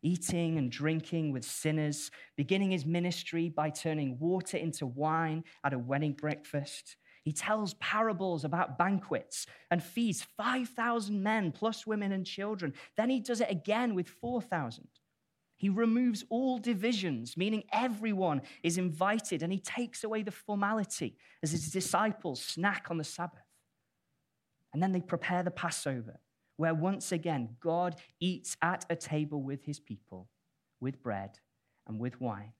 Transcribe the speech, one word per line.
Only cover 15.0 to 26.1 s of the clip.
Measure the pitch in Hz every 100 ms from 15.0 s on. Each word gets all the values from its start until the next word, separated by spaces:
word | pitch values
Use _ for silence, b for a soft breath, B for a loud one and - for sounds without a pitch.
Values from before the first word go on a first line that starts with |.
| _ _ _ _ _ _
He | 196
removes | 196 233 226 247 208 -
all | 233 262 254
divisions, | 220 208 220 226 185 127 120 -
meaning | 196 220 -
everyone | 208 254 208 220 196 185 143 B B
is | 165 170
invited, | 180 156 190 220 - 165
and | 170
he | 190
takes | - - 240 -
away | 220 214
the | 208
formality | - - 208 202 220 202 - 131 - B B
as | 160
his | 160 151
disciples | 190 - 175 214 208 170 131
snack | - - 190 196 -
on | 170
the |
Sabbath. | 151 - 170 - _ _ _ _ _ _ _ _ _ _ _ _ _
And | 143
then | 190
they | 185
prepare | 180 - - 180
the | 180
Passover, | 175 170 - - 131 113